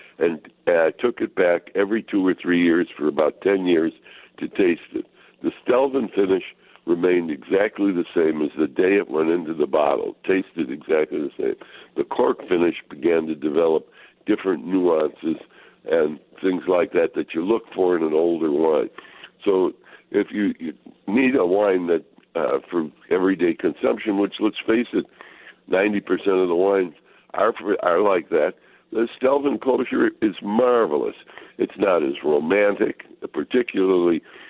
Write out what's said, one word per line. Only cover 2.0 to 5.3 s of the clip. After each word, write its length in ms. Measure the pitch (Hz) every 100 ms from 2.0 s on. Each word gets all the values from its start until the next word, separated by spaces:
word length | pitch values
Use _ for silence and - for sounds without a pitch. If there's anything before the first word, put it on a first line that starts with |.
two 240 | 104 101 92
or 80 |
three 280 | 85 90 87
years 260 | 87 85 82 -
for 120 | 76
about 320 | 73 76 -
ten 260 | 95 98 90
years 260 | 82 82 - - - - -
to 100 | 78
taste 440 | - 92 80 -
it. 140 | - - _ -